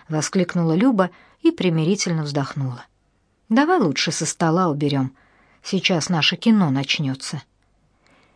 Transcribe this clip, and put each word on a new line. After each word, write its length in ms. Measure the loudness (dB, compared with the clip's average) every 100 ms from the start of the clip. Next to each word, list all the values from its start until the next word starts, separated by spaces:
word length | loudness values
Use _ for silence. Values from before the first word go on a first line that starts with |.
| -6
воскликнула 640 | -4 -2 0 0 0 2
Люба 380 | 2 4 2 0 -4 -20 _
и 100 | 0
примирительно 720 | 2 0 2 2 0 -2 -4
вздохнула. 600 | -4 -4 -4 -4 -6 -6 -14 _ _ _ _ _ -2
«Давай 300 | 2 2 2
лучше 320 | 2 0 -4
со 140 | -4 -6
стола 420 | -2 0 2 0
уберём. 460 | 0 0 0 -2 -6 _ _ _ _
Сейчас 480 | -6 -2 0 -2 0
наше 280 | 0 0 0
кино 340 | 2 4 4
начнётся». 720 | 0 -2 -2 -4 -4 -8 -12 -14 _ _ _ _ _ _ _ _